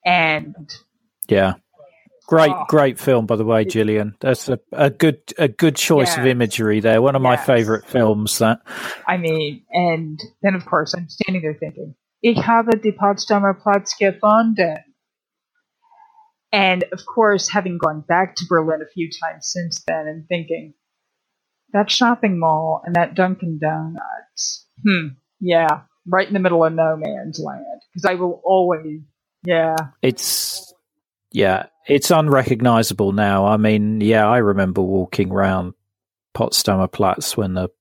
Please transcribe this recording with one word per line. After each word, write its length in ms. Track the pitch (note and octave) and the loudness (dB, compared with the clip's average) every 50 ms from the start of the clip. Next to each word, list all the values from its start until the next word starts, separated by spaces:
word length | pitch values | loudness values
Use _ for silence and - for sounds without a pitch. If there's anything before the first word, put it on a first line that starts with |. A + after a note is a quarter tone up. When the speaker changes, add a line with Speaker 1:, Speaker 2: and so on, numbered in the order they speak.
| _ | _
Speaker 1:
And 500 | F3+ F3+ F3 E3 D#3+ D#3 D3+ D#3 D3+ D3 - D3+ _ - - _ _ _ _ _ _ _ _ - - | 0 0 2 2 0 -2 -2 -6 -10 -18 -20 -20 _ -20 -20 _ _ _ _ _ _ _ _ -2 0
Speaker 2:
Yeah. 260 | G#2+ G2 G2 F#2+ F#2+ - _ _ _ _ - - _ _ _ _ _ _ _ - | 2 4 4 2 0 -4 _ _ _ _ -20 -20 _ _ _ _ _ _ _ 0
Great, 220 | - D#3+ D#3+ D3+ | 4 4 4 4
Speaker 1:
Oh. 140 | - F3+ D3+ - | 2 0 -4 0
Speaker 2:
great 300 | - D#3 C#3+ C3+ A#2+ - | 2 4 4 2 0 -2
film, 280 | - - C3 A#2+ A2 | 0 2 2 2 2
by 100 | G2+ A#2 | 0 0
the 80 | G#2+ A2 | -2 0
way, 180 | G#2+ A#2 A2 A2 | 2 2 2 2
Speaker 1:
It 80 | F#2+ | 0
Speaker 2:
Gillian. 460 | - A2+ A2 G#2 G#2+ G#2+ G#2 G#2+ G#2 _ | 0 0 0 2 0 0 -2 -4 -8 _
That's 280 | - C3+ B2+ - - - | -2 -2 -2 -2 -2 -6
a, 100 | C3 A#2 _ _ - | -6 -6 _ _ -2
a 180 | - D3+ C#3 | 0 0 0
good, 320 | - - - D#3+ D3+ - _ - - - | 2 2 2 2 2 0 _ -18 -4 -2
a 80 | E3 C#3 | -2 -2
good 280 | A#2 - E3+ D#3+ C#3 | 0 2 2 2 2
choice 400 | - - - E3 D3 C3 A#2+ - - | 0 0 2 2 2 2 2 0 0
of 60 | B2 | 2
Speaker 1:
Yes. 80 | C3 B2+ | 0 2
Speaker 2:
imagery 480 | B2 A#2+ A2 - - A2+ G#2+ G#2+ G#2+ | 2 0 -2 -2 -2 0 2 2 2
there. 200 | G2+ A2+ A2 A2 | 2 4 4 4
One 140 | A#2+ C3+ C#3 | 4 4 2
of 80 | C3+ C3 | 2 2
my 120 | B2+ B2 | 2 2
Speaker 1:
Yes. 120 | B2 C#3 | 2 2
Speaker 2:
favorite 400 | - C3+ A#2 A2+ G#2 A2+ G#2+ - | 2 2 2 4 2 -2 -4 -4
films, 520 | - - C3 A#2 A2 G#2+ G#2 G#2+ G#2+ - - | -4 0 2 2 2 2 0 -2 -4 -2 0
that. 200 | A#2+ A2 A#2 - _ - - - - - - - - | 2 2 0 0 _ -18 -16 -12 -12 -12 -12 -10 -4
Speaker 1:
I 100 | - F3+ | -4 -4
mean, 480 | F3+ E3+ E3 D#3+ D#3+ D#3 D3 D3 - _ _ - | -2 -2 -2 -2 -2 -2 -4 -6 -10 _ _ -2
and 480 | F3 F3+ F3 E3 D#3+ E3 D#3 D#3 D3+ - - _ _ - | 0 0 0 0 -2 -4 -8 -12 -14 -16 -18 _ _ 0
then, 140 | G3 F#3+ | 0 0
of 100 | F3+ E3 | 0 -2
course, 260 | - - E3 D#3 D3+ - | -2 0 0 0 -2 -6
I'm 160 | F3 F3 D#3 | -10 -10 -12
standing 340 | - - - - F#3 F#3 D#3+ | -6 -6 -4 -4 -2 -4 -4
there 120 | D#3 D3+ | -4 -6
thinking, 400 | C#3+ - D3+ - - - D3+ C#3 _ _ _ _ _ - | -6 -10 -12 -10 -14 -16 -16 -16 _ _ _ _ _ 0
"Ich 140 | A#3 A#3 - | 2 2 2
habe 420 | - G#3+ A#3 A#3 A3+ A#3 A#3 A3 A3 | 2 2 2 2 4 2 0 0 0
die 80 | G#3+ | -2
Potsdamer 640 | G3+ - G#3 G3+ G3+ G3 - - A3 G3+ G3+ G3 F#3+ F#3+ | -2 2 0 0 0 0 -2 0 0 2 2 2 0 0
Platz 340 | _ G#3+ G3+ G3+ G3 - - - | _ 2 2 2 0 -4 -4 0
gefunden." 840 | G#3 G3 F#3 G3+ - G#3+ G#3+ A3 A3+ A3+ A3+ G3+ F#3 E3+ D#3 D#3 - _ _ _ _ _ _ _ _ _ _ _ _ _ _ _ _ _ _ _ _ _ _ _ - _ _ _ - _ _ _ _ _ - | 0 0 0 2 2 4 4 4 4 2 2 0 0 -2 -2 -6 -12 _ _ _ _ _ _ _ _ _ _ _ _ _ _ _ _ _ _ _ _ _ _ _ -20 _ _ _ -20 _ _ _ _ _ 0
And, 320 | G#3 G3 F#3+ F#3 F3+ - - - | 2 2 2 2 0 -2 -6 -8
of 140 | F3+ - | -14 -14
course, 420 | - - A#3+ A3+ G#3+ G#3 F#3+ - - | -10 -2 2 2 4 4 2 0 -2
having 300 | - G#3 F3+ F#3+ F3 E3+ | -2 -2 -2 -2 -6 -2
gone 220 | E3+ E3 D#3 D#3 | -2 -2 -2 -4
back 340 | D3 _ E3+ F3 F#3+ F#3 - | -4 _ 0 0 0 -2 -4
to 100 | - F3 E3 | -12 -6 0
Berlin 340 | F3+ E3 D#3+ D#3 D#3+ D3+ D#3 | 0 0 2 0 -2 -4 -6
a 40 | - _ | -10 _
few 160 | F#3+ E3 D#3+ | -8 -8 -8
times 380 | - - E3 D#3+ D#3+ D#3+ - - - | -8 -10 -10 -10 -10 -10 -12 -10 -8
since 300 | F3+ F3 E3+ - - _ | -6 -6 -6 -8 -10 _
then 220 | - E3 D#3+ D#3 D3+ | -6 -6 -4 -6 -8
and 180 | D#3 D#3+ D#3 | -10 -12 -8
thinking, 480 | _ F3+ E3+ E3 D3+ E3 D#3+ D#3 D#3 D3 _ _ _ _ _ _ _ _ _ _ _ _ _ _ _ _ _ _ _ - | _ -6 -6 -4 -4 -6 -6 -8 -16 -20 _ _ _ _ _ _ _ _ _ _ _ _ _ _ _ _ _ _ _ -2
"That 180 | G3+ G#3 G3+ | -2 0 0
shopping 480 | - - B3+ A#3 A#3+ A#3 A#3+ G#3+ F#3+ E3+ | 0 2 4 2 2 2 2 0 0 2
mall 420 | E3 D#3+ D#3+ D#3 D#3+ D#3+ D#3+ - - | 2 2 2 2 0 -2 -4 -4 -4
and 100 | F3 F3 | -2 0
that 180 | E3+ E3+ - D#3 | 0 0 0 0
Dunkin' 440 | - F#3 F#3 F#3 F3+ - E3+ D#3+ D3+ | 0 0 0 0 -4 -6 -8 -6 -4
Donuts, 1040 | D#3 D#3 D#3 D#3+ D#3+ D#3+ E3 E3 - - - A1 - _ _ - - - - - _ _ _ _ - | -2 -4 -2 -4 -6 -8 -10 -12 -12 -12 -12 -14 -16 _ _ -10 -10 -10 -10 -12 _ _ _ _ 0
hmm, 260 | G#3 G3 F3+ D#3+ D3+ C3 _ _ _ _ _ | 0 0 0 -2 -6 -12 _ _ _ _ _
yeah, 420 | G3 F3+ E3+ E3 E3 D#3+ D3+ D3+ - _ _ _ _ F3+ | -4 0 2 2 2 2 0 -2 -6 _ _ _ _ -2
right 180 | F3+ F#3+ G3 | 0 0 0
in 80 | - G3+ | 0 -2
the 60 | G3 | 0
middle 240 | F#3 F#3 E3+ E3 E3 | 0 2 2 2 2
of 80 | D#3+ D#3+ | 2 2
no 240 | D#3+ D#3+ D#3+ D#3+ | 0 0 0 0
man's 420 | D#3 D#3 D3+ C#3+ C3 B2 D#3+ D#3 - | -4 -6 -8 -8 -10 -10 -12 -10 -10
land." 440 | D#3 D3+ C3+ C3 C3+ - B2 - _ _ _ | -10 -10 -10 -12 -14 -16 -16 -18 _ _ _
'Cause 100 | F3+ D#3+ | -4 -4
I 100 | G3+ F#3 | -2 -2
will 260 | F3+ F#3 F3+ F3 - - | -2 -4 -4 -6 -6 -2
always, 580 | F3 F#3+ F#3+ F3+ F3+ F3 D#3 D#3+ D#3 D3+ D#3 D3+ _ _ _ _ _ _ _ - | 0 2 2 2 2 0 -4 -6 -12 -14 -14 -16 _ _ _ _ _ _ _ -4
yeah. 320 | F3 F3 E3 D#3+ D#3+ D#3+ D#3+ D#3 C3+ _ _ - | -2 0 0 0 0 -2 -4 -6 -8 _ _ -2
Speaker 2:
It's, 680 | C3 B2+ - - - - - - - - - - - _ _ _ _ _ _ _ _ _ _ _ _ _ | -2 -2 -2 -6 -6 -6 -6 -6 -8 -10 -12 -14 -18 _ _ _ _ _ _ _ _ _ _ _ _ _
yeah, 340 | - G2 F#2+ F#2 F#2 - - _ _ _ | 0 2 2 2 0 -4 -8 _ _ _
it's 240 | - C#3+ C#3+ - - | 0 0 0 2 2
unrecognizable 1000 | F3+ D#3+ D#3 D3+ C#3 C3 B2+ - C3 A2 A#2+ B2 A#2 A2+ A2+ - G2+ - G#2+ G2 G2 | 2 2 4 4 2 2 2 0 -2 0 2 2 4 4 2 0 -2 -2 -2 0 2
now. 340 | G#2 G#2+ G2+ G2 G2 G2 | 0 0 2 2 2 2
I 100 | G2+ G#2+ G#2+ | 2 2 2
mean, 420 | G#2+ G#2+ G#2+ G#2+ G#2 G#2+ A2 G#2+ | 2 2 2 2 0 0 -2 0
yeah, 260 | G#2 G#2 A2+ A2 G#2+ | 2 2 4 4 4
I 120 | G#2 A#2 B2 | 4 4 4
remember 420 | A#2 G2+ G2 G2 G2 F#2 F2+ F#2+ | 2 2 2 2 0 0 0 -2
walking 500 | F#2+ F#2 G2 F#2+ F#2 - - - G2+ F#2 | -2 0 0 -2 -2 -2 -2 -2 -2 0
around 440 | F#2+ G2 G2 F#2+ F#2+ F#2 F2+ F2+ - _ _ _ _ _ _ _ _ _ _ _ _ | 0 0 2 2 0 0 -2 -6 -10 _ _ _ _ _ _ _ _ _ _ _ _
Potsdamer 560 | - A2+ - - - - - G2+ F#2+ F#2+ F#2 | -4 -4 -2 -2 -2 0 0 2 2 0 -2
Platz 460 | - - G#2 F#2+ F#2 - - - - | -2 0 0 0 0 -2 -4 -8 -4
when 180 | - G#2+ F#2+ F#2 | -4 -4 -4 -4
the 140 | F#2 F#2 F#2 _ _ | -4 -4 -6 _ _